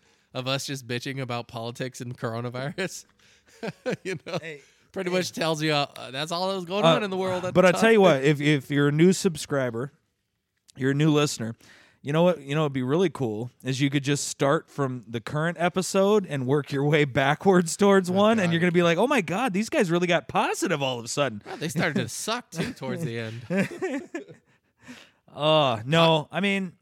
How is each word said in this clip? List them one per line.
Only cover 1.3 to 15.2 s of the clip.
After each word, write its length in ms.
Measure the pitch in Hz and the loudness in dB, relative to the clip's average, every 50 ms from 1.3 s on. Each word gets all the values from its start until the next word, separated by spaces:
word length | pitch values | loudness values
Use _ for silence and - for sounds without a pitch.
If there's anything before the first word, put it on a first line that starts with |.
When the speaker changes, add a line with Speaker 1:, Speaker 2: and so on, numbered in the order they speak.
| 123 120 117 - | -6 -8 -8 -10
Speaker 1:
politics 540 | - 120 113 120 120 - 131 127 123 - 131 | -12 -10 -10 -10 -8 -8 -10 -10 -10 -10 -12
and 160 | 120 120 - | -12 -10 -8
coronavirus. 880 | - 120 113 117 120 123 120 127 135 143 185 - 190 175 - - - _ | -6 -6 -6 -6 -8 -8 -8 -8 -8 -8 -6 -6 -8 -8 -8 -12 -18 _
<laughs> 920 | _ _ _ _ _ _ _ _ _ - - 220 - _ - 262 220 - - | _ _ _ _ _ _ _ _ _ -14 -12 -12 -12 _ -6 -6 -6 -6 -6
You 140 | 185 185 143 - | -8 -10 -10 -10
know, 120 | 165 170 165 | -8 -10 -8
Speaker 2:
Hey, 200 | 156 160 156 143 - _ _ _ _ _ - | -8 -10 -14 -16 -20 _ _ _ _ _ -10
Speaker 1:
pretty 180 | 190 190 180 | -8 -4 -2
Speaker 2:
hey. 60 | 180 | -2
Speaker 1:
much 160 | 185 175 - - | -2 -2 -2 -4
tells 280 | - 170 160 165 151 | -4 -2 -2 -2 0
you, 120 | 156 156 151 | 0 0 0
uh, 380 | 143 143 - - - 120 120 123 | 0 -2 -4 -6 -12 -14 -12 -8
that's 180 | 135 151 160 | -8 -8 -6
all 180 | 170 170 185 190 | -4 -4 -4 -4
that 40 | 196 | -4
was 100 | 190 175 | -4 -6
going 180 | 165 185 202 208 | -4 -2 2 4
Speaker 2:
Uh, 100 | 165 165 | 4 4
Speaker 1:
on 80 | 233 214 | 2 0
in 80 | 196 | -4
the 60 | 190 | -4
world 280 | 185 190 185 185 180 180 | -4 -4 -4 -4 -4 -4
at 80 | 180 - | 0 2
Speaker 2:
but 100 | 165 185 | 4 6
Speaker 1:
the 60 | 185 | 6
Speaker 2:
I 40 | 175 | 4
tell 180 | 202 190 226 | 4 4 4
you 80 | 226 214 | 6 8
Speaker 1:
time. 40 | 196 | 8
Speaker 2:
what, 200 | 180 151 135 135 | 6 6 4 4
if, 160 | 147 156 139 | 2 2 2
if 300 | 147 139 - 135 123 - | 2 2 2 2 0 -2
you're 180 | 147 143 143 143 | 0 2 2 2
a 40 | 143 | 4
new 200 | 151 165 185 190 | 6 6 6 6
subscriber, 760 | - - 196 160 147 - - 147 139 131 123 113 117 127 143 - _ _ _ _ _ _ _ _ _ _ _ _ _ _ _ - | 4 0 -2 -4 -4 -8 -6 -4 -2 -2 -2 -4 -6 -8 -8 -10 _ _ _ _ _ _ _ _ _ _ _ _ _ _ _ -8
you're 160 | - 131 131 139 | -4 -2 0 2
a 20 | |
new 160 | 143 151 160 147 | 2 4 4 4
listener, 440 | 147 147 147 - - 120 110 113 - _ - - - _ _ _ _ | 4 2 0 -2 -4 -8 -8 -10 -12 _ -20 -20 -20 _ _ _ _
you 120 | - 135 143 | -6 -2 2
know 100 | 160 175 | 4 4
what? 180 | 180 175 135 135 | 4 2 0 -2
You 120 | 139 143 | -4 -2
know 80 | 156 160 | 0 0
what'd 100 | 147 135 | 0 -2
be 80 | 131 127 | -2 -2
really 260 | 123 139 170 196 170 | 0 0 2 2 0
cool 420 | 127 - 135 113 107 104 120 123 - _ - | 0 -2 -4 -4 -4 -6 -8 -10 -12 _ -6
is 180 | 127 135 123 | -4 -2 0
you 80 | 143 139 | 0 0
could 140 | 135 147 135 | 0 0 0
just 240 | 135 143 143 - - | 0 -2 -2 -2 -6
start 400 | - - 143 139 147 165 - _ | -4 0 2 2 2 2 -2 _
from 360 | - - 139 131 127 127 107 - | -6 -4 -4 -4 -4 -6 -10 -8
the 120 | 113 117 | -10 -8